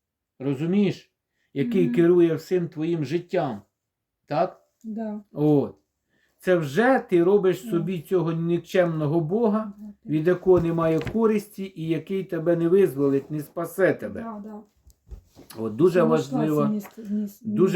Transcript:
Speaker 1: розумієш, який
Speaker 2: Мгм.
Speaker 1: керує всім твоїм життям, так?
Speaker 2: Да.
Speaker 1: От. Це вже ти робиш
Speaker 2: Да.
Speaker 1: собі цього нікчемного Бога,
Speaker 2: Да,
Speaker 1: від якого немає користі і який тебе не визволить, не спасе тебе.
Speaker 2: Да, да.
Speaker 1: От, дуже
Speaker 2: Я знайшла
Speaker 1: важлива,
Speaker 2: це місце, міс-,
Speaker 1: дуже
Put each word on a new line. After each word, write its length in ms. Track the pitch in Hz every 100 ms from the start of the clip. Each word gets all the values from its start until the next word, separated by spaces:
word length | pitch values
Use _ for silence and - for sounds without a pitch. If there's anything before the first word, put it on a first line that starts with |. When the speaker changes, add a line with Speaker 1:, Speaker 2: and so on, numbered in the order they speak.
| _ _ _ -
Speaker 1:
розумієш, 720 | 131 131 165 196 196 - - _ _ _ _
який 320 | 143 139 208 170
Speaker 2:
Мгм. 100 | -
Speaker 1:
керує 400 | 170 180 170 156
всім 320 | - 180 165
твоїм 380 | 151 160 170 135
життям, 560 | 170 175 185 151 104 - _ _ _ _ _ -
так? 360 | 147 180 - _ _
Speaker 2:
Да. 380 | 220 214 220 208 208
Speaker 1:
От. 440 | - 151 147 110 - _ _ _ _ _ _
Це 160 | - 180
вже 440 | 151 143 247 262 -
ти 140 | 180
робиш 400 | 170 202 185 175
Speaker 2:
Да. 60 | 233
Speaker 1:
собі 300 | 170 165 190
цього 300 | - 185 160
нікчемного 880 | 165 165 170 165 190 175 160 151 160
Бога, 520 | 156 202 233 214 214 -
Speaker 2:
Да, 340 | - - -
Speaker 1:
від 160 | 151 156
якого 320 | 180 190 180
немає 380 | 170 165 160 160 -
користі 600 | 220 226 214 202 - 190 -
і 120 | 160
який 360 | 160 160 190
тебе 320 | 190 170 160 170
не 120 | 165
визволить, 640 | 190 185 135 143 139 139
не 80 | 151
спасе 540 | 147 - 170 - 180
тебе. 280 | 139 101 -
Speaker 2:
Да, 200 | 233 208
да. 160 | 208 214 - _ _ _ - - _ - - -
Speaker 1:
От, 160 | 110 107
дуже 240 | 175 175
Speaker 2:
Я 60 | 160
знайшла 340 | 160 135 143
Speaker 1:
важлива, 260 | 156 151 147
Speaker 2:
це 40 |
місце, 280 | 214 202 - 220
міс-, 320 | 208 208 -
Speaker 1:
дуже 200 | - 107 185